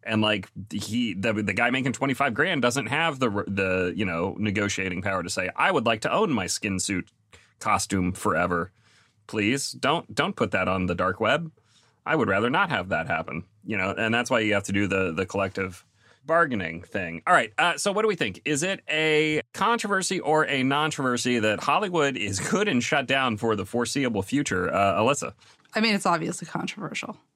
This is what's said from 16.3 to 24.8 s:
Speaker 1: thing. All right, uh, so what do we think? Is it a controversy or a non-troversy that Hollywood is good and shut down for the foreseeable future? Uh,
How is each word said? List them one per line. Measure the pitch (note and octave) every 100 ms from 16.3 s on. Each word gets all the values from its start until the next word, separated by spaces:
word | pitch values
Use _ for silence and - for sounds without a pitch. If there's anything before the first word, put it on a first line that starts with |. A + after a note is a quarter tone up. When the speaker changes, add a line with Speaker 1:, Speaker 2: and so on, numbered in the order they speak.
| E3 E3 A#2+ E2+ E2
Speaker 1:
thing. | F#2+ G#2 F2 E2 -
All |
right, | F3 A#2 -
uh, | E3+ D3
so | G#3
what | G3
do | A3
we | F#3+
think? | B2 F#2 -
Is | D3+
it | F3 G3 -
a | D#3 D#3 D3+ D#3 D#3 -
controversy | - G3+ A#3 G#3 G3 F3+ F#3
or | - D#3 D#3
a | C#3
non-troversy | B2+ C#3 D#3 D3 C3 B2 C3 A#2+
that | G#2+ G2+
Hollywood | - D#3 G#3 F3 C#3 B2+
is | G2+ G2
good | - F3+ G#3
and | B2+
shut | A#2 D3+ B2+
down | C3+ C3 G#2+
for | A#2 G#2
the | G2
foreseeable | A#2+ A#2 D3 C3 G#2
future? | F#2+ C#3 C#3+ F#2 F2
Uh, | E2+